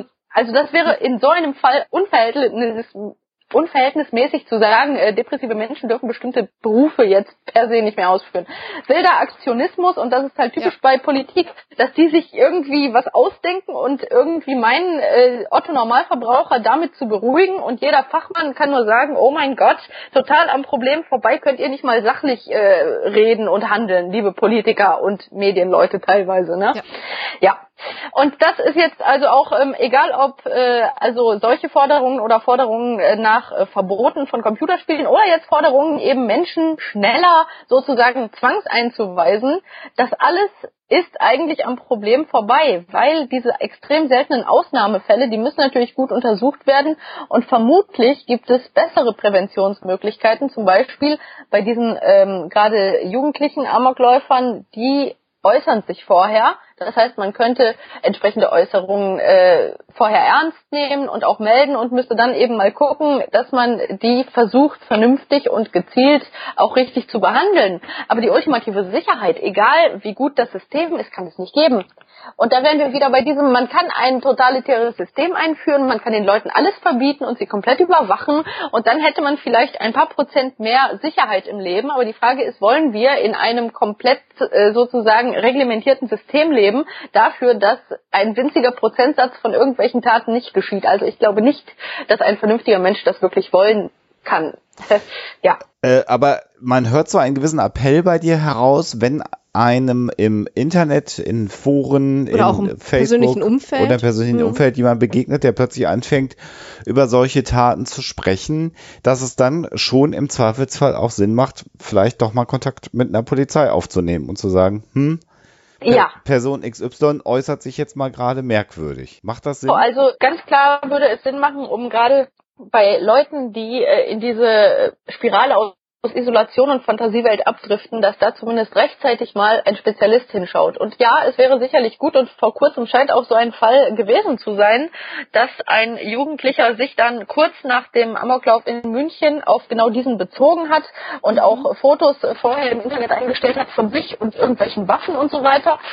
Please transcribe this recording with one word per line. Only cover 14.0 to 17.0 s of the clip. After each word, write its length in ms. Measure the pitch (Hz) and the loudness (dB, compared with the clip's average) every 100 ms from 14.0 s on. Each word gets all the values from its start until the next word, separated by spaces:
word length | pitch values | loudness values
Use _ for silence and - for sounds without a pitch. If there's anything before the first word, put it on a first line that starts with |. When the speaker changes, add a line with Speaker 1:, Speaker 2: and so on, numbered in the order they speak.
| - | 0
Speaker 1:
irgendwie 440 | 240 285 330 277 | 0 0 -2 -4
meinen, 440 | 254 233 269 359 311 | -2 0 0 0 -2
äh, 440 | 240 240 247 247 - | 0 4 4 2 -2
Otto 220 | 294 349 | -2 0
Normalverbraucher 880 | 285 226 240 339 277 233 254 330 269 | -2 0 0 0 -4 0 0 2 0
damit 340 | 220 269 339 | 0 0 -2
zu 100 | - | -6